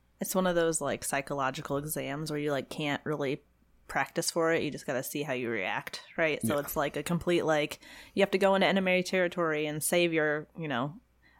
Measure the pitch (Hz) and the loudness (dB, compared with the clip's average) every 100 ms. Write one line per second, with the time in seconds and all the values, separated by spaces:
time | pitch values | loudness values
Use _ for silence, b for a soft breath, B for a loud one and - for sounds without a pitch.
0 | _ _ - 190 185 170 165 160 139 113 | _ _ -2 0 2 4 2 2 -2 -4
1 | - 139 - 143 131 139 - 143 151 147 | -2 -4 -2 -2 -2 -2 -4 -4 -2 -6
2 | 135 147 151 151 147 139 - - 147 139 | -6 -6 -4 -2 -2 -2 -4 -6 -4 -4
3 | - 147 139 147 _ _ _ _ - 147 | -4 -2 -2 -4 _ _ _ _ -4 -2
4 | 135 - - 170 165 165 151 156 - 127 | -2 -2 -2 0 2 2 0 -4 -4 -4
5 | - 147 147 127 117 113 95 113 - - | -4 -6 -4 -2 -2 -2 -2 -4 -6 -12
6 | - - 160 147 113 147 143 160 147 147 | -10 -2 0 0 0 0 -2 -2 -2 -2
7 | 151 170 - 175 156 151 151 - B B | -2 0 2 2 4 2 2 -4 B B
8 | B - 196 190 196 196 170 190 185 185 | B 0 2 4 4 6 4 4 4 2
9 | 180 185 175 180 165 151 151 151 - 175 | 2 0 0 0 0 0 -2 -2 0 4
10 | 170 160 151 147 147 - 160 120 143 190 | 4 4 2 0 -4 -8 -4 -2 -2 -6
11 | - _ b | -20 _ b